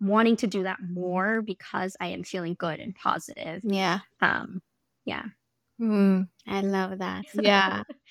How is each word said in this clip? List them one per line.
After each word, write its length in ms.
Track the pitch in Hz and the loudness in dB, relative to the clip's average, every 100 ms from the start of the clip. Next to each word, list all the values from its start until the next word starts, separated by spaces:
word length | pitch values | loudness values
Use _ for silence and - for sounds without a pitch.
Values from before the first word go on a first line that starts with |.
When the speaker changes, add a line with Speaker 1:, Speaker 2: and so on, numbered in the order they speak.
Speaker 1:
wanting 360 | 196 214 226 226 | 2 4 6 4
to 100 | 214 | 2
do 140 | 196 | 0
that 140 | 185 190 | -2 -6
more 600 | 175 175 180 185 202 226 | -6 -4 -2 0 0 0
because 540 | 214 185 - 196 185 - | -2 -8 -8 -6 -6 -6
I 80 | 180 | -6
am 160 | 185 | -6
feeling 300 | 180 185 170 180 | -6 -6 -4 -4
good 220 | 170 151 | -4 -6
and 140 | - 185 | -10 -4
positive." 640 | - 165 - - - 175 | -2 -2 -4 -12 -10 -6
Speaker 2:
Yeah. 380 | 214 196 185 190 - _ | -2 0 0 -2 -6 _
Speaker 1:
Um, 400 | 185 - - 185 - _ _ _ | 2 2 -4 -12 -14 _ _ _
yeah. 200 | - - 208 - _ _ _ - | -10 -8 -10 -16 _ _ _ -4
Speaker 2:
Mm, 480 | 226 208 196 190 190 _ - | 0 4 6 4 0 _ -6
I 120 | 196 | -2
love 360 | 196 190 185 190 | 0 0 -2 -4
that. 260 | 185 185 - | -6 -6 -6
Speaker 1:
<laughs> 60 | |
So, 100 | 208 | 0
Speaker 2:
Yeah. 420 | 208 202 190 202 208 - _ | 4 6 4 0 -6 -14 _